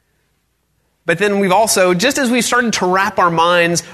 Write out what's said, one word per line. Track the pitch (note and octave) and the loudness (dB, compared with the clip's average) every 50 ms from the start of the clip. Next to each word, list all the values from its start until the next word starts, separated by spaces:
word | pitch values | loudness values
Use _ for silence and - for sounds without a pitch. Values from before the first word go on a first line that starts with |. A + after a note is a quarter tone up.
| _ _ _ _ _ _ _ _ _ _ _ _ _ _ _ _ _ _ _ _ _ | _ _ _ _ _ _ _ _ _ _ _ _ _ _ _ _ _ _ _ _ _
But | E3 E3+ E3 | -4 -2 -2
then | G3+ G#3 G3+ G3 | -2 -2 0 0
we've | G3+ F#3 F3+ | 0 2 2
also, | G3+ A3+ G#3 - G3+ F#3 F3+ F3+ | 2 2 0 0 2 2 2 2
just | F3 G3+ C#4 C#4 D4 | 0 0 -2 -2 -2
as | C4+ A3+ | -2 -2
we've | B3 B3 - | 0 -2 -2
started | - B3 A#3+ B3 A3+ - | 0 0 -2 0 -2 -2
to | - F#3+ | -2 -2
wrap | F3+ F3+ F#3+ G3 G#3 - - | -2 0 0 -2 -2 -2 0
our | F#3 F3 | 0 0
minds | E3+ E3 E3 F3 F3 F3 E3+ E3+ F3 D#3+ - - | 2 2 2 2 2 2 2 0 0 -2 -6 -8